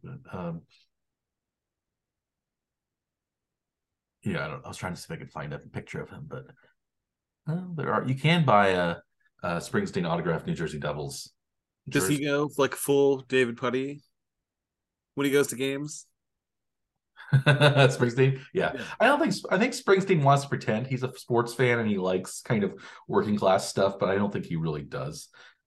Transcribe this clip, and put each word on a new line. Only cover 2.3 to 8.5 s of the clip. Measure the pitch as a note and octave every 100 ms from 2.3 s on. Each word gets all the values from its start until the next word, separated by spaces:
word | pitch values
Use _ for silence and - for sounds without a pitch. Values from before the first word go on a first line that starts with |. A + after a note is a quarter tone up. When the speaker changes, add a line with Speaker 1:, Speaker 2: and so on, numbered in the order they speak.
| _ _ _ _ _ _ _ _ _ _ _ _ _ _ _ _ _ _ _
Speaker 1:
yeah, | G#2+ D#2+ D2
I |
don't, | C#2 D#2
I |
was | -
trying | F#2+ E2
to |
see | -
if | D#2+
I |
could | C#2+
find | D#2+ D2+
a | D2
picture | - - - -
of | -
him, | - -
but, | - - - _ _ _ _ _ _ _ _ -
uh, | E3+ F#3 E3
there | -
are, | G#2+ B2+
you | C3+
can | D3+ F3
buy | C3